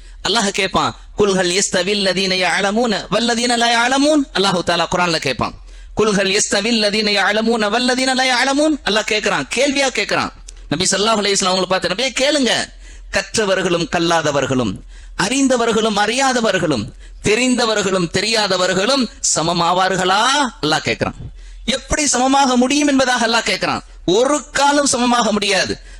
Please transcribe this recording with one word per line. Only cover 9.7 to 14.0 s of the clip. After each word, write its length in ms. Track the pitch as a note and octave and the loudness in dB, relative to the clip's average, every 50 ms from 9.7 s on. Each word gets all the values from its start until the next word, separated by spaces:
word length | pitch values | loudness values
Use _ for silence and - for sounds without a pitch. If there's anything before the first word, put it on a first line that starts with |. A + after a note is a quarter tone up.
| C4+ C#4 C4+ C4 | 2 0 0 0
கேட்கிறான். 420 | A#3 A3 G3+ - F#3 D3+ A2+ - - - - - - - - - | 0 -2 -2 -2 -2 -2 -2 -4 -6 -12 -20 -20 -20 -14 -8 -6
நபி 160 | - F3+ F3+ | -4 -2 -2
ஸல்லல்லாஹு 360 | - - F#3 G3+ A3+ A3 G#3+ | 0 0 0 2 2 2 2
அலைஹி 140 | G3+ G3+ G3 | 0 0 0
வஸல்லம் 180 | F#3+ G3 F#3 | 0 0 0
அவங்களை 160 | F#3 F#3+ F3+ F3+ | 0 0 0 0
பார்த்து, 200 | F#3+ F#3 F3 E3+ | 0 0 0 -2
"நபியே 220 | F3+ G3+ B3+ C4 - | -2 -2 -4 -2 -2
கேளுங்க, 380 | - B3+ D4 D#4 D4 C4 A3 F#3 B2+ - - - - - - - - - - | 0 0 2 2 2 2 2 0 0 -2 -6 -10 -18 -20 -20 -20 -20 -10 -6
கற்றவர்களும் 760 | - G3+ F#3+ - - A3+ G#3+ G3 F#3+ F#3+ F3 F#3 F3 E3+ E3+ - | -4 -4 -4 -2 -2 -2 0 0 0 0 0 0 0 -2 -2 -2
கல்லாதவர்களும், 880 | - F3 | -2 -2